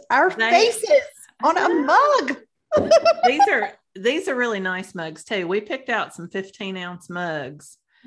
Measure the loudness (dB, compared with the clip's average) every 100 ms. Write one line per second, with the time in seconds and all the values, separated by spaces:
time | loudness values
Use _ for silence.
0 | -2 0 0 0 2 4 2 0 2 2
1 | 2 -14 -20 _ 0 0 0 0 2 4
2 | 4 2 -2 -8 _ _ _ -2 4 4
3 | 4 2 2 4 4 2 -2 -10 _ -4
4 | -2 -2 -4 -2 -2 -2 -4 -6 -8 -10
5 | -10 -12 -6 -6 -2 -4 -4 -10 -4 -4
6 | -4 -10 -10 -10 -10 -12 -10 -10 -12 -14
7 | -12 -8 -6 -6 -10 -14 -20 _ _ _